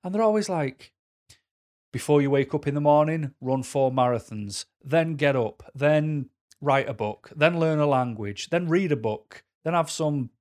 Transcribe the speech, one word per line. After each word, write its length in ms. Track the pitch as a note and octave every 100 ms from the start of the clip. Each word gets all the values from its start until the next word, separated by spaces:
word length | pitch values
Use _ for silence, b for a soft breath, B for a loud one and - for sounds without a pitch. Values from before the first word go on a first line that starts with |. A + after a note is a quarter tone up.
And 120 | F3+ G#3
they're 60 |
always 240 | A3 G#3+ G#3
like, 460 | F3 C#3 - - _ _ _ _ b _ _ _ _ _
"Before 300 | A#2+ - D3
you 100 | C#3
wake 240 | C#3 C3+ D3
up 100 | C#3+
in 100 | C#3+
the 60 |
morning, 540 | D3 D3 D#3 D#3+ C#3+ _
run 200 | B2+ C3
four 300 | B2 C#3 C3+
marathons, 720 | B2+ B2 A#2 - G#2+ G2+ G2 - _
then 360 | C#3 D#3+ E3 D3+
get 180 | C#3+ C3+
up, 340 | A2 - - C3
then 540 | C#3+ D3+ D#3 D3 C3 _ _ _
write 260 | C#3+ C#3 A#2
a 60 |
book, 360 | G#2+ G#2+ - - D#3+
then 240 | D#3 F3
learn 200 | D#3+ D#3
a 60 | D3
language, 640 | C3+ B2+ G#2+ G2+ G2+ -
then 200 | E3+ F3
read 240 | F3 F#3
a 20 | C#3
book, 480 | A2 G#2+ _ - _ _ D#3+
then 80 |
have 180 | E3+ D#3+
some 400 | - D3+ D3 A#2+ _